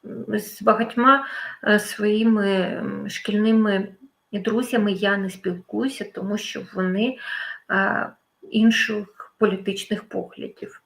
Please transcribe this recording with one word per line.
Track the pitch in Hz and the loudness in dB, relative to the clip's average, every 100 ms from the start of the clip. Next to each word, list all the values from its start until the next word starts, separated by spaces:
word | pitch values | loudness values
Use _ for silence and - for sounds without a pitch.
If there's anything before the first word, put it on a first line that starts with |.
м, | 208 226 214 208 | -12 -12 -4 -4
з | - - | -6 0
багатьма, | 214 220 226 - 247 277 269 - - - | 2 4 2 2 6 6 2 -10 -12 -6
е, | - 208 | 2 2
своїми, | 208 - 208 214 226 220 196 190 | 2 -2 0 4 4 4 4 2
м, | 175 - - 208 208 | 0 -4 -6 -6 -8
шкільними | - - 208 220 220 214 196 196 - - _ _ | -8 -2 2 4 6 4 2 -2 -10 -20 _ _
друзями | 202 190 214 254 240 208 | -6 -2 -2 0 0 2
я | 185 202 202 | 2 0 0
не | 190 | -2
спілкуюся, | 185 185 180 - 208 262 - - | -6 -6 -6 -6 -4 -4 -4 -10
тому | - 190 208 | -8 -4 -4
що | - 220 190 | -6 -10 -10
вони, | 190 185 185 240 262 - - - - _ | -4 -2 2 0 -2 -8 -8 -8 -12 _
е, | 190 196 - - - _ _ - | 0 0 0 -4 -10 _ _ -4
інших | 220 226 226 - 214 202 _ - _ | 4 4 4 0 -2 -8 _ -20 _
політичних | 208 190 196 - - 202 - | 0 2 -4 -6 -6 -8 -6
поглядів. | - - - - - - - | -10 -10 -12 -14 -12 -16 -16